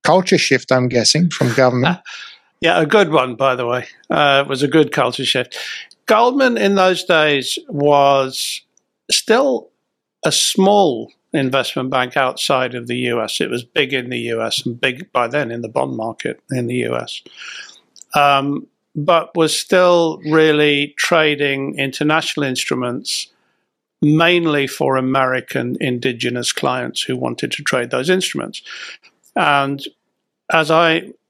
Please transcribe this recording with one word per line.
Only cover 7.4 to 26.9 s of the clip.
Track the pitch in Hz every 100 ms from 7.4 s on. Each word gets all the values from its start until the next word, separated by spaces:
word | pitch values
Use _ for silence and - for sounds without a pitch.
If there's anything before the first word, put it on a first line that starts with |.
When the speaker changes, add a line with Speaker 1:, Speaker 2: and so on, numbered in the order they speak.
| 127 - 294
Speaker 2:
was | 151 147 143 139 139 135 131 - - _ _ _ _ -
still | - - 226 277 240 - _ _ _ _ _
a | 156
small | - - - 190 208 175 117 113 _ _
investment | 151 131 135 123 - 131
bank | 135 127 143
outside | 131 135 - 135 127
of | 123 120
the | 123
U | 123 120
S. | 107 -
It | -
was | 120
big | 120 165 135
in | 135 120
the | 123
U | 117 117
S | 113 -
and | 123 120
big | 135 127 -
by | 127 117
then | 147 117
in | 117
the | 120
bond | 127 131
market | 127 113 - - - _
in | 131 120
the | 123
U | 117 62
S. | - - - - - - - - _ _ -
Um, | 151 143 139 139 143 - _ _
but | 151 151 165 156 170
was | 160 -
still | - 185 180 175 165 - 151
really | 156 156 147 147 143 147 -
trading | - 165 156 143 143 139 139 147
international | 135 - 151 160 156 - 139
instruments, | 127 - 131 123 120 - - - _ _ _ _ _ _ _
mainly | 147 156 170 175 165 147 135
for | - 139 131
American | 131 135 127 127 - 135 123 127
indigenous | 139 123 131 117 123 123 120
clients | - 135 127 123